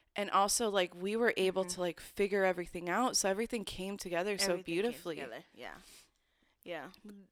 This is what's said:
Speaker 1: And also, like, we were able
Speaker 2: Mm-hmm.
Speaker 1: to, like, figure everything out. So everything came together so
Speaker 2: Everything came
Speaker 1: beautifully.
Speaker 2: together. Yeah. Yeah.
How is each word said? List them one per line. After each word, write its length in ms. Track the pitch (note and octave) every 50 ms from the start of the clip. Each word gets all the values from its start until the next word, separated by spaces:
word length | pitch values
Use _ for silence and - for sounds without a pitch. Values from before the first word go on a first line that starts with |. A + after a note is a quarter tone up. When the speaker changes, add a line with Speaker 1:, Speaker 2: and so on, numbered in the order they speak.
| _ _ -
Speaker 1:
And 140 | - G3+ G3
also, 400 | - F#3+ G3 G#3 - - A#3+ G#3+
like, 240 | G3 G3+ F3+ F3 E3+
we 220 | F3 F3+ G3+ G#3
were 180 | A3+ A#3+ A3+ -
able 280 | - F#3+ F#3+ F#3 F#3+ F#3+
Speaker 2:
Mm-hmm. 100 | F3+ F3+
Speaker 1:
to, 60 | F#3 F3+
like, 180 | F3 D#3+ -
figure 440 | - - - - G3+ F#3+ G3 G3+ F#3+
everything 420 | F#3+ F3+ F3+ F3 - - F3+ E3+ F3
out. 300 | F3 G#3+ B3 B3+ - -
So 100 | - G3
everything 380 | G3 G3 A#3 A#3 - A#3 F#3+
came 320 | - - - F#3 G3 G3+ G3
together 400 | - F#3+ F3 E3+ F3+ G#3 G#3 F3+
so 60 | G3 G3 F3
Speaker 2:
Everything 120 | F#3 F3+
came 100 | - E3
Speaker 1:
beautifully. 420 | F3 G3+ A#3+ A#3 - - F3 D#3
Speaker 2:
together. 280 | D3 C#3 B2 A2 C#3 - _ _
Yeah. 220 | - B2 F#2+ C#2+ - - - - - - _ _ _ _ _ _ _ _ _ _ _ -
Yeah. 220 | - F3 D#3 C3 F3 F#3 - - G#3 G#3 G3+ G3 -